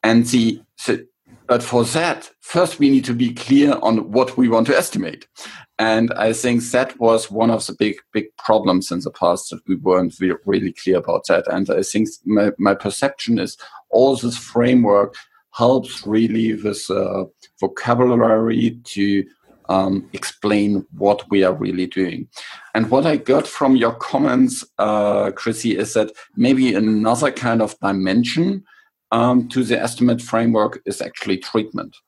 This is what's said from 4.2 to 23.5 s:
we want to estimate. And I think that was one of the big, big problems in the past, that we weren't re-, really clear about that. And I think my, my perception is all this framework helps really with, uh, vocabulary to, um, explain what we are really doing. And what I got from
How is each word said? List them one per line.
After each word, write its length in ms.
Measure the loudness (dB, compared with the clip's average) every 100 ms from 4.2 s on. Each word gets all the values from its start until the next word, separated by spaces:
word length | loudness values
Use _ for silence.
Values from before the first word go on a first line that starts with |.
| 0 2
we 120 | 2
want 180 | 2 2
to 80 | 2
estimate. 520 | 0 -6 -8 -10 -20 -20 -20 -20 -20 -4
And 340 | 0 2 0
I 180 | 0 0
think 320 | 0 0 -2 0
that 280 | -2 -2 0
was 320 | 2 2 0
one 200 | -2 0
of 160 | 0 -4
the 80 |
big, 220 | -2 -2 -2 _
big 140 | -6 -6 _
problems 540 | 2 2 4 0 0
in 100 | -6
the 100 | -6
past, 400 | -2 0 0 -4
that 100 | -14 -6
we 80 | -4
weren't 420 | 2 2 0 -2
re-, 140 | -4 -4 -2
really 260 | -2 -2
clear 240 | -6 0 0
about 300 | 0 -4 0
that. 180 | 0 0
And 220 | -4 -2
I 120 | -2
think 260 | -2 -2 -2 -4
my, 260 | -2 0 0 0
my 160 | 0
perception 640 | 0 -4 -4 -4 -4 -2 -2
is 180 | -2 -10 -20 -20 _
all 260 | 4 4 2
this 200 | -4 -6
framework 760 | -6 -2 2 4 4 2 2 -6 -20 _ _
helps 540 | 0 2 2 -2 -12 -2
really 480 | 0 2 0 -2
with, 360 | -2 -4 -6 -4
uh, 360 | -4 -2 -4 -6 _ -20 _
vocabulary 1200 | -6 -4 -2 2 4 4 4 2 2 0 -2 -4
to, 400 | -12 -2 0 0 -2 _ _ _ -2
um, 400 | -2 0 -4 -6
explain 760 | -12 -12 -6 -2 0 0 -2 -4 -2
what 320 | 0 0 0
we 120 | 2
are 120 | 2
really 320 | 0 -4 -4 -4
doing. 420 | -2 -4 -4 -12 -16 -20 -20 -6
And 160 | -4 2
what 160 | 2 2
I 100 | 0
got 300 | 2 0
from 300 | 0